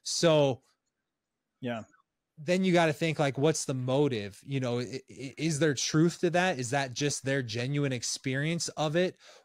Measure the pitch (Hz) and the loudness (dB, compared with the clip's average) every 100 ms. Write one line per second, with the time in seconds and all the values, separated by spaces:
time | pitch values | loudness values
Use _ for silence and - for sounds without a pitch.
0 | - - 170 156 139 123 _ _ _ _ | -6 2 4 6 4 0 _ _ _ _
1 | _ _ _ _ _ _ 127 117 - _ | _ _ _ _ _ _ -6 -6 -10 _
2 | _ _ _ - 147 180 190 175 165 - | _ _ _ -10 -2 2 4 4 4 2
3 | 165 151 143 135 151 156 - 131 127 135 | -2 0 0 2 0 0 -4 -4 0 2
4 | 147 113 101 101 139 139 127 120 117 131 | 2 0 -6 -10 -8 -4 -2 -4 -4 -10
5 | - 104 139 - 160 151 160 127 - 156 | -12 -14 -14 -6 -4 2 2 2 0 4
6 | 170 - 175 170 185 139 120 139 135 117 | 4 2 0 2 2 0 -2 -2 -4 -2
7 | 143 - 135 139 123 117 127 143 143 123 | -2 -2 -2 -2 -2 -4 -2 -2 -2 -2
8 | - - 135 131 151 170 - - 156 160 | -4 -6 -4 -2 -2 -2 -4 -2 0 2
9 | 180 - - - | 0 -2 -16 -20